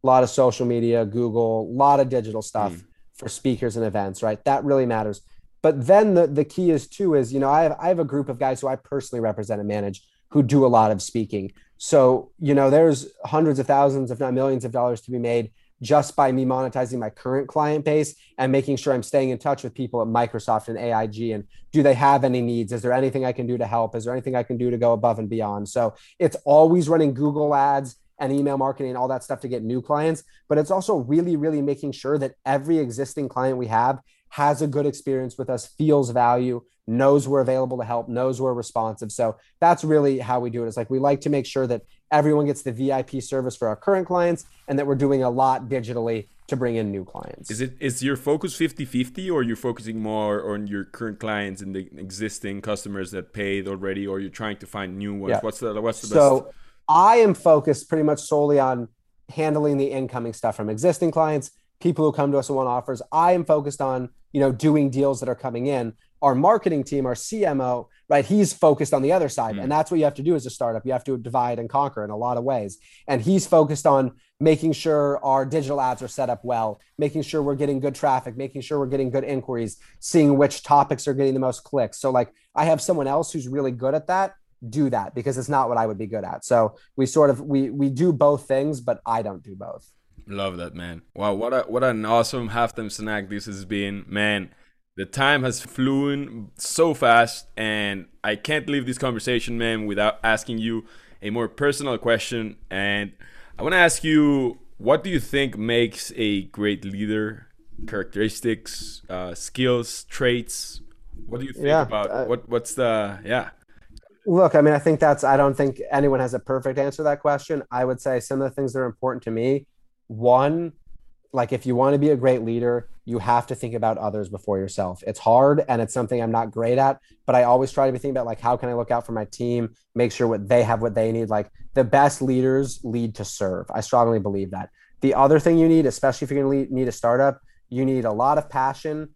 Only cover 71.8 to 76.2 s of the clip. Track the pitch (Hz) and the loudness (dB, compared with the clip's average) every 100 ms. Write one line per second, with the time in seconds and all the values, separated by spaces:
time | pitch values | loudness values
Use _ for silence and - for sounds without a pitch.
71.8 | 139 123 104 107 120 120 123 127 104 - | -2 -4 -8 -4 -2 -2 -2 -4 -4 -12
72.8 | _ - - 135 113 190 - 165 151 147 | _ -20 -4 -2 2 0 4 4 4 2
73.8 | - 139 131 - _ _ 151 151 160 147 | 2 2 2 -6 _ _ 2 2 0 -2
74.8 | 165 151 143 143 139 135 135 156 135 143 | 0 0 0 -2 0 0 0 -4 -2 -2
75.8 | 127 120 127 - | -2 -4 -8 -6